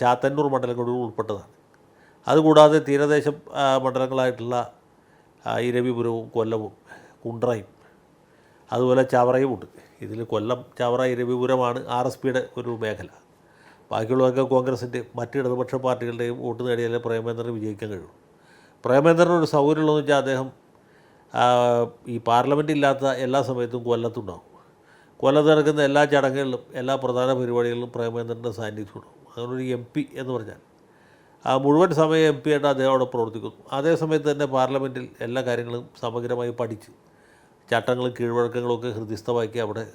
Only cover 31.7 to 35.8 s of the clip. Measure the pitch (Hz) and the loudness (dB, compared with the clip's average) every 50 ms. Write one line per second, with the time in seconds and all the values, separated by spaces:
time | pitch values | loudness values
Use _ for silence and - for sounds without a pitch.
31.7 | 143 160 185 185 156 147 160 156 160 160 160 151 143 131 127 151 151 143 143 143 | 6 6 6 4 4 4 4 4 4 4 4 4 2 0 0 0 0 2 2 0
32.7 | 139 131 131 135 131 131 127 120 - 120 113 110 107 113 - 110 - - - - | 0 2 2 2 2 2 2 0 -2 -2 -4 -4 -4 -8 -10 -12 -12 -14 -12 -8
33.7 | 135 135 139 165 165 143 160 156 160 151 143 151 143 143 147 135 131 131 131 127 | -4 -2 0 2 2 2 0 0 0 0 0 0 -2 -2 -2 -2 0 0 0 2
34.7 | 139 135 135 131 123 127 127 123 - - 123 117 123 131 123 123 120 120 120 117 | 0 -2 -4 -4 -8 -8 -12 -12 -12 -10 -8 -6 -4 -4 -2 -2 -2 -4 -4 -6
35.7 | 120 120 | -8 -10